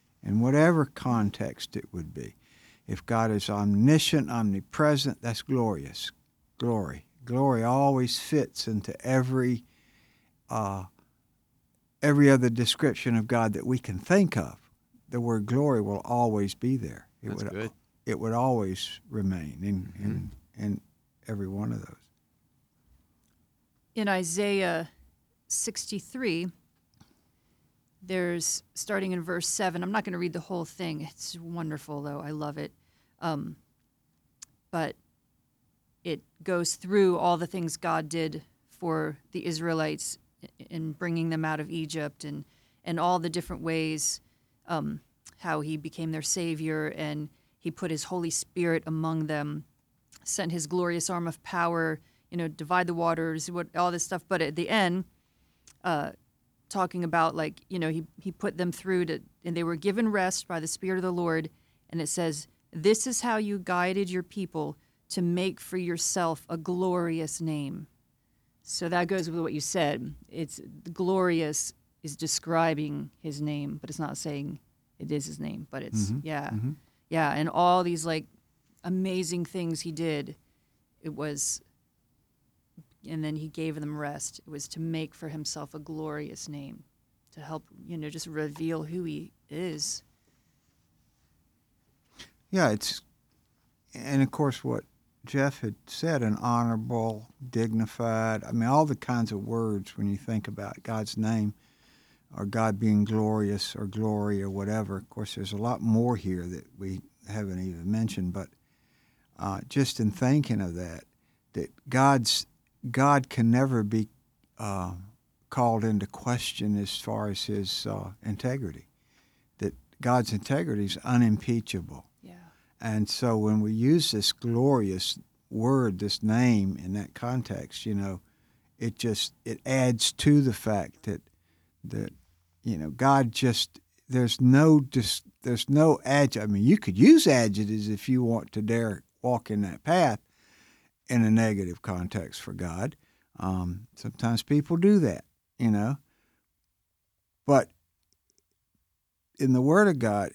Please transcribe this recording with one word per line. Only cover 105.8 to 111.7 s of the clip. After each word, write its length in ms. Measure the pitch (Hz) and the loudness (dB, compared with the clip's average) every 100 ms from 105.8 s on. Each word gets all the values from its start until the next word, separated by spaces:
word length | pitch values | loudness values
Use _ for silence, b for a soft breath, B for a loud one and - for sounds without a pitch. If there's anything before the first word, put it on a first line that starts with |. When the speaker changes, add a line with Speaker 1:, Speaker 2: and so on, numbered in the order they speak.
Speaker 1:
more 340 | 113 110 123 | 2 4 4
here 300 | 110 95 90 | 0 -2 -4
that 200 | 87 90 - - | -6 -10 -14 -10
we 240 | 95 92 - _ - | -8 -8 -12 _ -10
haven't 320 | 107 98 92 92 | -6 -4 -4 -6
even 220 | 85 87 | -4 -2
mentioned, 420 | 110 110 - 90 | 0 0 -2 -4
but, 160 | 95 87 _ _ _ _ _ _ _ _ - | -4 -10 _ _ _ _ _ _ _ _ -8
uh, 220 | 98 95 - | -6 -6 -2
just 320 | 139 135 - | 0 0 2
in 120 | 107 | 0
thinking 500 | - 127 147 135 107 | 2 2 4 2 0
of 140 | 90 | -2
that, 280 | 85 87 82 - _ _ _ _ | -6 -8 -12 -18 _ _ _ _
that 180 | - - | -8 -8